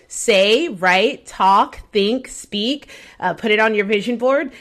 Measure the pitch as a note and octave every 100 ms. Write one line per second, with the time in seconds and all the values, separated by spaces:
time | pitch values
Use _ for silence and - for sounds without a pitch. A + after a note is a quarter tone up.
0 | _ - - G3 G3+ A#3 E4 F#3+ F#3 F#3
1 | A3+ B3 - - F#3+ G3 D4 - - G#3+
2 | G3 B3+ - - - G#3 A3 C#4+ - -
3 | - - F3+ E3 A3+ G#3+ A3 G#3 G3+ G#3
4 | G#3+ A#3+ B3+ C#4 C4+ -